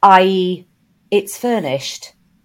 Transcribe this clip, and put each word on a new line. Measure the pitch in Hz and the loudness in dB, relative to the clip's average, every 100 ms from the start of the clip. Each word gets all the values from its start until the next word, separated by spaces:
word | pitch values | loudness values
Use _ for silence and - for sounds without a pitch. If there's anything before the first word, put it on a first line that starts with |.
I | 202 185 | 4 6
E | 190 190 180 180 - _ _ _ - | 4 0 -4 -6 -12 _ _ _ -4
it's | 202 202 - | -4 -4 -8
furnished, | 240 226 147 135 - - - _ _ _ | -4 -4 -4 -6 -8 -16 -20 _ _ _